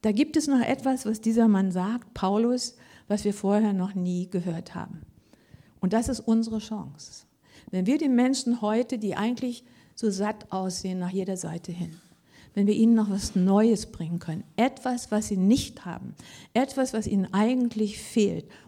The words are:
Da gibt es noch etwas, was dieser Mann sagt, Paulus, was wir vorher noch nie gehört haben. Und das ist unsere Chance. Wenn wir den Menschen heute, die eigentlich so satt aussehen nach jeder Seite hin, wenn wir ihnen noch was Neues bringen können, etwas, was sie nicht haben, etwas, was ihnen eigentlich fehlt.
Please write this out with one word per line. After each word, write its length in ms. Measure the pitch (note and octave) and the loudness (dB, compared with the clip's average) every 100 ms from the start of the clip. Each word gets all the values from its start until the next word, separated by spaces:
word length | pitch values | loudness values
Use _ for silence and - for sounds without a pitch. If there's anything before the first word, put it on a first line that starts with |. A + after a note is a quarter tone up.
Da 100 | A3 | 2
gibt 260 | G#3 D4 D#4 | 2 2 2
es 100 | D4 | 2
noch 140 | C4 | 2
etwas, 440 | A#3 C4+ C4 C4 - | 2 0 0 -2 -2
was 160 | A3 | -2
dieser 260 | A3 A3+ A3+ | 0 4 6
Mann 240 | G3 F#3+ | 6 2
sagt, 440 | F3+ F#3 A#3+ - - | 0 -2 -4 -8 -4
Paulus, 640 | F#3+ G3+ A#3 B3 - - - - _ | 0 2 2 0 -4 -12 -20 -20 _
was 180 | G#3 G#3 | -2 -2
wir 80 | |
vorher 400 | G3+ G3 G#3 G#3+ | -2 0 2 2
noch 200 | G3 F#3 | 0 -2
nie 340 | G3 F3+ F3+ F3+ | -2 -2 -2 -2
gehört 460 | F#3 F3 E3 - | -4 -4 -6 -8
haben. 280 | - - D#3+ - _ _ _ _ - _ _ | -12 -12 -14 -18 _ _ _ _ -20 _ _
Und 140 | F#3 | 0
das 160 | A3 - | 0 0
ist 120 | B3 | -4
unsere 360 | - A3+ A3+ A3 | 2 2 2 -6
Chance. 720 | - G#3+ C#3 - - - _ _ _ - - | -6 -10 -10 -16 -20 -20 _ _ _ -20 -6
Wenn 160 | F#3 F#3 | -2 2
wir 140 | D4+ | 2
den 160 | D4+ A#3+ | 4 4
Menschen 440 | B3+ C4 B3 A#3+ | 4 2 0 0
heute, 380 | G#3+ A3 B3 A#3+ | 0 0 0 -2
die 180 | G#3+ F3 | -4 -2
eigentlich 480 | G#3+ A#3+ B3+ A#3+ _ _ _ | -2 -2 -6 -8 _ _ _
so 160 | - A3 | -4 -2
satt 420 | F#3+ G#3 G#3+ - | 0 -4 -4 -6
aussehen 460 | F#3+ F#3+ F3+ F#3+ F#3 | -4 -4 -4 -6 -4
nach 140 | F3+ | -4
jeder 260 | F#3+ F#3+ F#3 | -4 -4 -6
Seite 340 | E3 E3 - | -6 -8 -10
hin, 240 | F3 E3+ D#3+ _ _ _ - - - | -8 -10 -10 _ _ _ -20 -8 0
wenn 100 | G3+ | 2
wir 80 | |
ihnen 220 | G#3+ A3+ A3+ | 4 6 6
noch 160 | G#3 | 4
was 240 | G3 - F#3 | -2 -2 2
Neues 560 | F#3 G3 A3+ G#3+ - | 4 6 6 2 -2
bringen 260 | - E3 E3+ | -10 -6 -6
können, 260 | - D#3+ - - | -6 -10 -8 0
etwas, 560 | B3+ C4 B3+ B3 - | 0 0 -6 -6 -2
was 160 | G#3 G#3+ | -4 -2
sie 100 | F#3+ | 0
nicht 480 | F#3+ C#4 - - F3+ | 4 2 0 -12 -12
haben, 300 | - B2 - - - - A#3 | -12 -12 -16 -20 -20 -4 -2
etwas, 380 | C4+ C4+ B3+ | 0 0 -2
was 120 | A3 G#3 | -2 0
ihnen 260 | G3+ F#3 F#3+ | 0 0 2
eigentlich 680 | G#3+ B3+ A#3+ G#3+ G#3 G#3 | 2 2 0 0 -4 -4
fehlt. 480 | - - G3+ E3 - - | -4 2 2 0 -10 -20